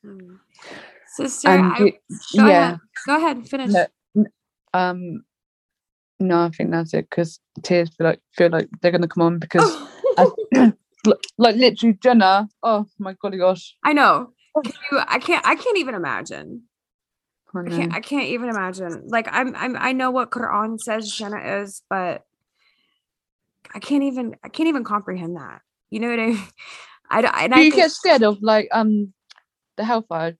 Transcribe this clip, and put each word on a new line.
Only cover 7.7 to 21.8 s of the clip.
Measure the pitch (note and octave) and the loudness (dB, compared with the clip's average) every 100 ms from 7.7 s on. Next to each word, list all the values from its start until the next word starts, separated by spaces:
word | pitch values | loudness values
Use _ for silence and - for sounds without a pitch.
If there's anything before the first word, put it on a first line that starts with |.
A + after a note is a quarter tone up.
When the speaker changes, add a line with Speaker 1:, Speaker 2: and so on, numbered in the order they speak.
| F3 E3+ | 0 0
Speaker 2:
feel | _ E3 | _ -2
like, | - _ | -2 _
feel | - E3+ | 2 2
like | E3 - - | 2 -4 -2
they're | F3 | 0
gonna | E3+ E3+ | 0 -2
come | F3+ | 0
on | E3+ E3+ | 0 0
because | D#3+ - | -2 2
Speaker 1:
<laughs> | A4+ - - - C5+ - | 2 0 -14 -6 -2 4
Speaker 2:
I, | C5 - G#4+ | 4 2 0
<clears throat> | C4 B3 - _ _ G#3 | 6 6 4 _ _ 0
li-, | - - - | 0 -2 2
like, | A#3 G#3+ | 4 6
literally, | B3 A#3 A#3 G3+ | 4 4 0 2
Jannah, | B3+ A#3+ F#3+ G3 G#3 _ | 4 6 6 4 0 _
oh | A#3 G#3 G#3 _ | -2 -2 -4 _
my | G3 F#3+ | -14 -10
golly | G3+ F#3+ | -8 -2
gosh. | F#3 F#3 - _ | 0 0 -8 _
Speaker 1:
I | C#4 | -2
know. | D4 B3 D#3 B3 _ _ D4+ | 4 4 4 -2 _ _ -6
Speaker 2:
Oh. | |
Speaker 1:
Can | C#4 - C#4+ | -6 -12 -4
you, | C#4 - | -4 -2
I | - | -4
can't, | B3+ E4 - | -2 0 0
I | |
can't | D#4+ B4+ G#4 | -2 0 -2
even | C4 | -2
imagine. | G#3+ D#3 G#2+ - D2 D2+ A#3+ A#3 _ _ _ _ _ _ _ _ | -6 -6 -8 -8 -14 -14 -18 _ _ _ _ _ _ _ _ _
Speaker 2:
I | F#3 | -12
Speaker 1:
I | F3 | -6
can't, | E3+ E3+ | -4 -4
Speaker 2:
know. | E3+ | -6
Speaker 1:
I | |
can't | A3+ C#4+ A#3 | -6 -4 -4
even | A3+ B3 | -6 -6
imagine. | A3 F#3 F#3 F3+ E3 - | -6 -6 -8 -10 -12 -6
Like, | A3+ A3+ | -6 -4
I'm, | - B3+ | -4 -4
I'm, | - A#3+ B3 | -6 -8 -4
I | B3 | -4
know | C4 B3+ | -2 -2
what | B3+ A#3 | -2 -4
Quran | B3 A3+ G#3 G#3+ A3+ | -6 -4 -2 -4 -6
says | - A3 G#3+ | -6 -6 -6
Jannah | - G3+ G#3 - G3 | -10 -10 -10 -8 -8
is, | G3+ - | -8 -16